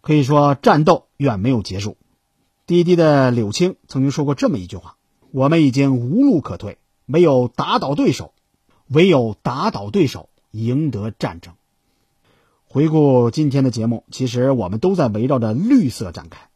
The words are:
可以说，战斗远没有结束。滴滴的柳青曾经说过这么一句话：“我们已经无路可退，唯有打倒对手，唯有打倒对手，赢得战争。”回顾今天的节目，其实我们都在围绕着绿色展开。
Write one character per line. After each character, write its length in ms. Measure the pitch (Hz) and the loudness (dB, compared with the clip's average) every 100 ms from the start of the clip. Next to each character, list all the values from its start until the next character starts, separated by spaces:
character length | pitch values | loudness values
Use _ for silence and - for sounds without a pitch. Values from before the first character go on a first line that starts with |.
可 140 | - | 0
以 80 | 151 | 0
说， 320 | 127 147 143 | 2 2 2
战 300 | 139 240 165 | 2 2 2
斗 240 | 156 170 _ _ | 2 0 _ _
远 240 | 143 104 | -4 -2
没 100 | 110 | 0
有 120 | 123 | -2
结 180 | 92 95 | -4 -8
束。 160 | 104 - _ _ _ _ _ _ _ | -10 -12 _ _ _ _ _ _ _
滴 180 | 170 | 0
滴 120 | 170 170 | 2 4
的 340 | 160 143 131 | 4 4 2
柳 220 | 120 104 | 0 -4
青 240 | - 180 - _ | -2 -4 -4 _
曾 140 | 139 | -4
经 80 | 135 | -2
说 140 | 139 | -2
过 100 | 143 | -4
这 140 | 139 262 | -2 -2
么 100 | 131 | -4
一 80 | 90 | -8
句 100 | 92 | -16
话 200 | - _ _ _ _ | -18 _ _ _ _
：“我 160 | 135 135 | -2 2
们 140 | 165 | 4
已 80 | 147 | 2
经 260 | 123 139 131 | 2 0 0
无 260 | 120 190 | -2 0
路 180 | 285 180 | 2 2
可 160 | - - | -2 -12
退， 220 | 104 - _ _ - | -12 -16 _ _ -4
唯 140 | 151 | 2
有 260 | 175 131 123 | 4 4 0
打 300 | - 147 214 | -4 -4 -2
倒 160 | 151 | -2
对 180 | 143 180 | 0 0
手， 220 | 135 85 _ _ _ _ _ _ | -2 -8 _ _ _ _ _ _
唯 200 | 139 190 | 2 4
有 260 | 147 113 101 | 4 0 -4
打 280 | - 127 196 | -8 -4 -6
倒 180 | 107 101 | -6 -4
对 180 | 202 147 | 0 0
手， 220 | 92 76 _ _ | -2 -18 _ _
赢 400 | 110 113 131 156 | -8 -4 -2 -4
得 200 | 104 107 | -6 -10
战 300 | - 117 85 | -8 -8 -8
争。” 140 | 87 82 _ _ _ _ _ _ _ _ _ _ _ | -20 _ _ _ _ _ _ _ _ _ _ _ _
回 160 | 131 160 | 0 2
顾 440 | 156 143 127 120 | 4 4 4 2
今 180 | 131 151 | 0 0
天 140 | 135 | 2
的 80 | 131 | 0
节 160 | 117 113 | 0 -4
目， 160 | 113 _ | -4 _
其 160 | - 127 | -8 -6
实 240 | 120 131 | -2 0
我 160 | 131 90 | 0 -2
们 100 | 110 | -2
都 160 | 180 | -2
在 140 | 190 135 | 0 -2
围 180 | 104 127 | 0 -2
绕 140 | 135 | 0
着 140 | 113 | -2
绿 340 | 113 208 269 147 | -2 2 2 2
色 240 | - 95 | -4 -12
展 160 | 82 80 | -12 -18
开。 220 | - _ | -20 _